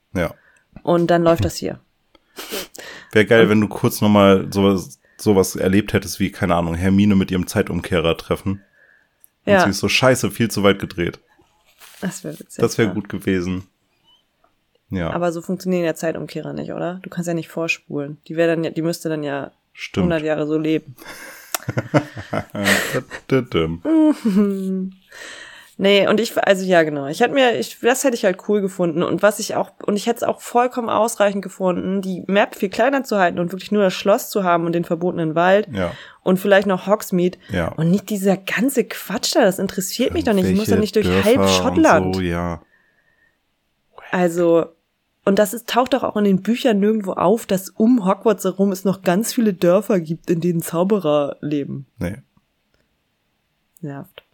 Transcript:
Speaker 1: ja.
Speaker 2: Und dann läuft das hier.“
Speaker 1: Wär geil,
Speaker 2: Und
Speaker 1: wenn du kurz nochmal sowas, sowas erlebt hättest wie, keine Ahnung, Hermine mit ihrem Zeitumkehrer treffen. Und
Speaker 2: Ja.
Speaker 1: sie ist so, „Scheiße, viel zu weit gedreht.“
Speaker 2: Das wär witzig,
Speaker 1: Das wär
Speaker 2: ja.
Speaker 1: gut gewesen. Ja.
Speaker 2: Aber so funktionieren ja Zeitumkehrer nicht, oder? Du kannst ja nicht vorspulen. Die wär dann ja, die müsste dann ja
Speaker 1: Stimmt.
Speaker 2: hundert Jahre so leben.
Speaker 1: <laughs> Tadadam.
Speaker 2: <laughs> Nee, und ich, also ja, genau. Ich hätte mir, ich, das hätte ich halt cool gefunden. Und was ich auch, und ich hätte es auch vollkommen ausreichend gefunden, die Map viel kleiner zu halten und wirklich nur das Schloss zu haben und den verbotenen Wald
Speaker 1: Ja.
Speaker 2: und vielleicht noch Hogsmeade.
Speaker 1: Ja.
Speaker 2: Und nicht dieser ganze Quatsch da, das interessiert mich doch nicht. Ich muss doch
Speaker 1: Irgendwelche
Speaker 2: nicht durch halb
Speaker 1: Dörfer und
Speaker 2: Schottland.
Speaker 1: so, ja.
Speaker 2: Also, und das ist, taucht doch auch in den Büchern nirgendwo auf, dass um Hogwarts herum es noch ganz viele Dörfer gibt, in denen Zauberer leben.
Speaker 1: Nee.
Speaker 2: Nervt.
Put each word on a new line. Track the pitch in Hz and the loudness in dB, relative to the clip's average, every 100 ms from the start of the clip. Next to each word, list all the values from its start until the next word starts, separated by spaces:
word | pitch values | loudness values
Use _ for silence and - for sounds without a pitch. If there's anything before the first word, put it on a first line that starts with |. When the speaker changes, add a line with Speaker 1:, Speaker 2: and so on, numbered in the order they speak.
| _ | _
Speaker 1:
ja. | 95 80 - _ _ _ - | -4 -4 -6 _ _ _ -10
Speaker 2:
Und | - 175 170 | -2 0 2
dann | 175 | 2
läuft | 170 165 | 2 2
das | 165 - | 0 -4
hier.“ | - - _ _ _ _ _ - - 202 - - - - - | -8 -10 _ _ _ _ _ -18 -10 -10 -10 -16 -20 -20 -2
Speaker 1:
Wär | 107 | 0
geil, | 101 113 | 4 6
Speaker 2:
Und | 110 | 6
Speaker 1:
wenn | 107 | 4
du | 104 | 0
kurz | - 123 - | 0 -4 0
nochmal | 107 104 98 95 98 | 4 6 6 4 2
sowas, | 98 98 98 76 - _ - | 0 2 2 -4 -16 _ -6
sowas | 107 95 92 | 2 4 2
erlebt | - 90 98 104 | 0 2 2 2
hättest | 101 90 - | -2 -2 -4
wie, | 95 | -4
keine | - 95 85 | -2 0 0
Ahnung, | 85 | 0
Hermine | 82 95 98 104 | -2 2 4 4
mit | 98 95 | 4 2
ihrem | 92 85 | -2 -2
Zeitumkehrer | 107 92 85 - 90 82 80 | -2 -2 -4 -2 -2 0 -2
treffen. | - 85 98 98 _ _ _ _ _ _ _ _ - | -4 -4 -4 -6 _ _ _ _ _ _ _ _ 2
Und | |
Speaker 2:
Ja. | 196 | 4
Speaker 1:
sie | 170 | 4
ist | 90 | 0
so, | 101 | 0
„Scheiße, | - 131 127 104 | 2 2 2 0
viel | - 113 | -2 -2
zu | - | 2
weit | 101 98 | 2 2
gedreht.“ | 85 - 85 - _ _ _ _ _ _ - - | -2 -4 -6 -6 _ _ _ _ _ _ -20 -10
Speaker 2:
Das | 190 - | -10 -8
wär | 156 | -12
witzig, | 151 - - | -14 -14 -4
Speaker 1:
Das | 117 - | -2 0
wär | 113 | -2
Speaker 2:
ja. | |
Speaker 1:
gut | 95 - | -2 -8
gewesen. | 92 98 92 90 92 92 _ _ _ _ _ _ _ _ _ _ _ - | -8 -2 -2 -2 -6 -10 _ _ _ _ _ _ _ _ _ _ _ -10
Ja. | 95 80 | -6 -4
Speaker 2:
Aber | 175 175 | -2 -4
so | 165 | -4
funktionieren | 165 185 185 180 | -8 -6 -2 -2
ja | 165 | -2
Zeitumkehrer | 156 165 151 156 160 151 | -4 -6 -6 -8 -10 -10
nicht, | 147 147 | -10 -10
oder? | - 165 185 | -8 -8 -10
Du | - | -12
kannst | - 170 | -8 -6
ja | |
nicht | 170 160 | -6 -8
vorspulen. | - 165 - - 147 143 151 - | -8 -6 -8 -8 -10 -8 -12 -10
Die | 160 | -2
wär | 165 | 0
dann | 165 | 0
ja, | 160 | -4
die | 165 | -4
müsste | 160 170 165 | -4 -4 -6
dann | 156 | -6
ja | 147 139 - _ _ | -6 -8 -10 _ _
Speaker 1:
Stimmt. | - - - | -18 -10 -2
Speaker 2:
hundert | 175 165 | 0 0
Jahre | 156 151 151 | -2 -2 -2
so | 156 | -2
leben. | 156 160 - 127 - - - - - - - | 0 -2 -4 -20 -18 -18 -18 -20 -14 -12 -6
Speaker 1:
<laughs> | - - 151 - - - 107 - - 101 - - 127 135 - - | -6 -2 -2 -2 -14 -8 -8 -8 -4 0 0 -2 -6 -8 -12 0
Tadadam. | 135 123 85 80 85 | 0 0 -2 -2 -2
Speaker 2:
<laughs> | 294 320 311 277 233 190 202 196 190 190 190 - _ - - - - - - - | 0 4 4 2 0 2 2 0 -4 -4 -6 -12 _ -20 -18 -18 -20 -20 -18 0
Nee, | 196 202 185 | 4 4 4
und | 214 | 2
ich, | 220 - | 0 0
also | - 190 | 2 2
ja, | 190 175 | 4 4
genau. | 156 147 139 | 4 0 -4
Ich | 160 | 0
hätte | 240 | 0
mir, | 277 254 170 | 4 2 2
ich, | - - | -4 -2
das | - 262 | 0 2
hätte | 277 233 | 0 0
ich | |
halt | 202 185 - | 0 -2 -2
cool | 208 | -2
gefunden. | 196 190 175 156 | -2 -2 -2 0
Und | 175 127 | -2 2
was | 202 214 | 2 2
ich | 208 - | -4 -4
auch, | 196 - | -6 -8
und | - 202 | -4 -2
ich | 226 | -2
hätte | 240 | -2
es | |
auch | - 220 | -2 -6
vollkommen | - 240 247 247 226 | -2 0 0 -2 -2
ausreichend | - 226 - 202 196 | 0 0 2 0 0
gefunden, | 185 - 185 180 190 196 | -8 -4 -2 -2 -4 -4
die | 190 180 - | -6 -8 -2
Map | 196 240 | 0 0
viel | - 202 | -2 -6
kleiner | - 240 277 | 0 0 0
zu | 262 208 | -2 0
halten | 175 175 | 0 0
und | 175 | -4
wirklich | 185 - | -6 -4
nur | 208 | 0
das | 190 | 2
Schloss | 180 202 226 - | 0 0 0 0
zu | 220 | -2
haben | 185 175 | 0 0
und | 170 | 0
den | 170 170 | -2 -2
verbotenen | 170 180 170 160 | -2 -2 -2 -2
Wald | 156 175 196 214 | 0 4 2 0
Speaker 1:
Ja. | 101 90 - - - | -4 -4 -6 -18 -6
Speaker 2:
und | - 185 | 0 0
vielleicht | 202 196 196 | 4 4 4
noch | 185 - | -2 0
Hogsmeade. | 208 - 180 180 - - | -2 0 0 0 -4 -6
Speaker 1:
Ja. | 185 165 | -4 -2
Speaker 2:
Und | - 165 | 0 0
nicht | 196 - | 0 -2
dieser | 214 196 185 | -2 0 0
ganze | - - 254 262 | -2 -2 -2 0
Quatsch | 226 - - 190 - 339 | -4 -4 -10 -6 -2 2
da, | |
das | 214 185 | 2 2
interessiert | 190 - 185 - 247 | -4 -6 -6 -2 -2
mich | 359 | -2
doch | 269 | 0
nicht. | 202 185 | 2 2
Ich | 190 | 2
muss | 220 | 2
doch | 190 | 2
Speaker 1:
Irgendwelche | 208 220 | 2 0
Speaker 2:
nicht | 190 | 2
durch | 185 202 | 2 4
halb | 262 | 4
Speaker 1:
Dörfer | |
und | 196 190 180 | 4 2 2
Speaker 2:
Schottland. | - 311 190 92 | 4 6 4 2
Speaker 1:
so, | 92 | -2
ja. | 90 85 87 82 _ _ _ _ _ _ _ _ _ _ _ _ _ - - | -2 -2 -2 -6 _ _ _ _ _ _ _ _ _ _ _ _ _ -20 -6
Speaker 2:
Also, | 180 180 170 170 170 - _ _ _ _ _ - | -2 0 2 4 4 2 _ _ _ _ _ 0
und | 196 | 2
das | 208 | 2
ist, | 226 - | 0 -2
taucht | 233 254 | 0 2
doch | 247 | 0
auch | - 214 | -2 0
in | |
den | 202 190 | 2 2
Büchern | 190 240 262 202 | 0 0 2 2
nirgendwo | 208 220 190 | 2 0 -2
auf, | - 175 233 | 0 2 2
dass | - 190 - | 0 -4 -4
um | - 220 254 185 | 0 4 4 2
Hogwarts | 196 226 202 | 0 0 0
herum | 190 180 196 | -2 0 0
es | 185 202 | 0 -2
noch | 185 | -2
ganz | - 175 233 | 0 0 0
viele | - 220 | 0 0
Dörfer | 185 175 185 208 202 | 2 4 2 2 -2
gibt, | 160 170 - | -2 -6 -4
in | 170 | -2
denen | 175 170 | 0 -2
Zauberer | - 165 190 208 151 147 143 - | -2 -2 0 0 2 0 0 -6
leben. | 147 147 139 139 135 - | -6 -4 -6 -10 -12 -6
Speaker 1:
Nee. | 87 117 - _ _ _ _ _ _ _ _ _ _ _ _ _ _ - | -6 -6 -16 _ _ _ _ _ _ _ _ _ _ _ _ _ _ -16
Speaker 2:
Nervt. | 151 139 - - _ | -14 -12 -16 -20 _